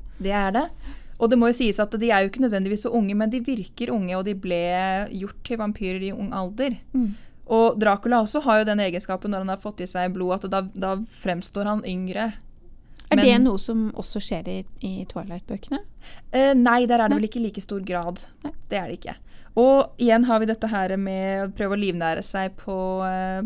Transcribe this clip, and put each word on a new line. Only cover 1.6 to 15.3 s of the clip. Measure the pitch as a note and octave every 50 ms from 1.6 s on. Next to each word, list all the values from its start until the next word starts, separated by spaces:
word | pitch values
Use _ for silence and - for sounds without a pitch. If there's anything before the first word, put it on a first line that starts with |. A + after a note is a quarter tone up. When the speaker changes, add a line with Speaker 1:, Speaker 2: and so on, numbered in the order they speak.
| B3 G#3+ G3+ -
Speaker 1:
at | G#3 G#3
de | - G#3+ A3+ A#3
er | G#3+ G3
jo | G3 G3
ikke | - - C4
nødvendigvis | A#3+ G#3 G3 F#3+ G3 G#3 G#3 -
så | A3+
unge, | A#3 A#3+ G#3 G3 G3+
men | G#3 A3 A3
de | A#3 B3+
virker | A#3+ - C4 A3 F3+ - - - A#3 -
unge, | B3 A3 F#3+ F3+ F3+ F#3
og | F#3+
de | G#3 G#3
ble | G3 F#3+ F#3 F3 E3+ E3+ F3 F3+ F3+ F#3+ F#3+ F#3 F#3+ G#3 - -
gjort | F#3+ F#3 G3+ - - -
til | - A#3+
vampyrer | A3+ G#3+ G#3 G#3 - G3+ F#3 F#3 F#3+
i | F#3+ G3
ung | G#3 - G3+ G3
alder. | - G3 F#3+ F3+ G#3 A3 C4+ C#4 A#3 - - -
Speaker 2:
Mm. | - C4 A#3+ G3+ G#3 - - - - - - -
Speaker 1:
Og | A3 A3+ A3+ A3+ - G#3+
Dracula | G#3 G#3+ G3 G3 - A#3 B3 A#3
også | G#3+ G#3 - D4
har | D4 C4+ G#3+ G#3+
jo | G#3+
den | G#3+ G#3 G#3
egenskapen | G3+ F#3+ E3+ F3+ - - F#3+ F#3 - G#3
når | G3+ F#3+ F#3+
han | F#3+
har | F#3+
fått | F#3+ - G#3 G#3 -
i | F3+ F3+
seg | - F3+ F3+ F#3
blod, | F3+ F#3+ F3+ F3+ F3+ F#3+ -
at | F#3+
da, | F#3+ F#3+
da | F#3+ F#3+ - F#3+ F#3+ F#3+ F#3+
fremstår | F#3+ A3+ - - - - F#3 F3 F3 F3+ - - G3+ G3+
han | G#3 G#3+ G#3+ -
yngre. | F#3+ F#3 F3+ F#3+ F#3 F#3 G3+ A3+ A3+ G#3 - - - - - - - - - - - - - - -
Speaker 2:
Er | D4+
Speaker 1:
Men | D4+ D4+
Speaker 2:
det | B3+ A#3+ A#3+ B3+
noe | C4 G3 G3
som | - - A3+ A3+ A3 G#3 -
også | - G3 - - G#3
skjer | - - - E3 D#3+ F3
i, | F#3 F#3+ F#3+ - - -
i | - F#3+ F#3+ F#3+ G3+
Twilight-bøkene? | - - F3 F3 G3